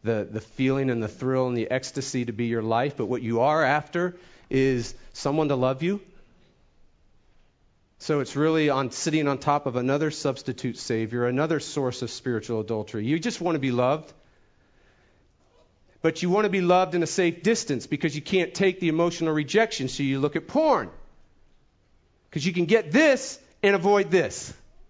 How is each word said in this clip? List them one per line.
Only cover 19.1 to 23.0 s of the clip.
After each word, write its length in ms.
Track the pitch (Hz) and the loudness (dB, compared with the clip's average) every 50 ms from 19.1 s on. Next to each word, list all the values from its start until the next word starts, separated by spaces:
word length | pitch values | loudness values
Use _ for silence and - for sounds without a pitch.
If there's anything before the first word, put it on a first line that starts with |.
| 170 - 165 160 156 | 0 0 -2 0 0
rejection, 540 | 151 147 131 - 208 226 220 - - 131 | 0 -2 2 2 2 2 2 0 -4 -6
so 160 | 127 - - 143 | -6 -4 -2 -2
you 160 | 135 135 135 | 0 0 0
look 160 | 139 147 - | 0 0 -2
at 120 | 165 156 | -4 -6
porn. 440 | - - 285 320 311 254 170 110 92 - - - - - - - _ _ _ - _ _ _ _ _ _ _ _ _ _ _ _ _ _ _ _ _ | -2 0 2 4 4 4 2 0 -4 -10 -16 -20 -20 -20 -20 -20 _ _ _ -20 _ _ _ _ _ _ _ _ _ _ _ _ _ _ _ _ _
'Cause 140 | - 156 131 | -8 -4 -4
you 80 | 190 180 | -2 0
can 120 | 180 170 | 0 2
get 280 | 156 214 226 196 151 160 | 4 4 2 2 4 4
this 440 | 269 | 6